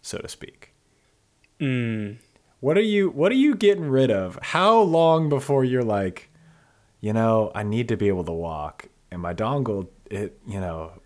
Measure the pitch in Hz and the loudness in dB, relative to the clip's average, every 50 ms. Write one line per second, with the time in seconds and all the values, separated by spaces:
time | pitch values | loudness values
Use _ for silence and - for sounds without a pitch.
0 | _ - - - - - - - - - - _ - _ _ _ _ _ _ _ | _ -12 -12 -12 -10 -12 -14 -16 -16 -20 -20 _ -20 _ _ _ _ _ _ _
1 | _ _ _ _ _ _ _ _ _ _ _ _ 156 135 131 123 120 117 113 110 | _ _ _ _ _ _ _ _ _ _ _ _ -4 -2 -2 -2 -2 -2 -4 -4
2 | 107 101 104 117 - _ _ _ _ _ _ _ - 131 160 190 220 220 208 202 | -6 -8 -10 -14 -20 _ _ _ _ _ _ _ -2 0 2 2 2 2 2 2
3 | 196 185 - 139 151 190 247 262 269 302 277 190 220 202 202 180 165 147 131 131 | 2 0 0 2 0 2 4 4 4 4 2 4 4 2 2 2 0 0 2 2
4 | 135 123 107 98 95 92 90 - - - - 160 185 202 226 226 214 180 160 165 | 4 4 2 0 0 -4 -8 -10 -10 -2 0 2 4 6 6 6 4 4 4 4
5 | 165 165 160 160 160 151 143 135 131 - 143 139 131 127 123 127 123 113 104 101 | 4 4 4 4 2 2 0 -2 0 0 0 2 2 2 2 0 0 0 0 0
6 | 98 92 90 - - _ _ - _ - _ _ _ _ _ _ _ _ _ _ | 0 -2 -4 -8 -18 _ _ -20 _ -20 _ _ _ _ _ _ _ _ _ _
7 | - 107 107 113 113 113 113 110 107 104 - 101 107 104 104 117 120 117 117 98 | -6 -2 0 2 2 4 4 2 2 0 -4 -6 -6 -2 -2 -2 -2 -2 -2 0
8 | 104 101 98 90 87 80 85 82 85 82 80 78 73 76 - _ - - _ _ | 2 0 0 0 -2 -4 -4 -6 -6 -6 -8 -8 -8 -10 -12 _ -20 -20 _ _
9 | _ _ - 90 87 85 87 85 107 113 135 143 135 117 104 98 92 92 _ _ | _ _ -12 -10 -8 -8 -4 -4 -4 -2 -2 -2 -2 -2 -4 -4 -6 -8 _ _
10 | _ - 104 98 104 98 - - _ - 101 98 95 87 82 80 80 82 85 87 | _ -12 -8 -8 -8 -8 -10 -16 _ -10 -8 -6 -6 -6 -6 -8 -10 -12 -14 -20
11 | _ | _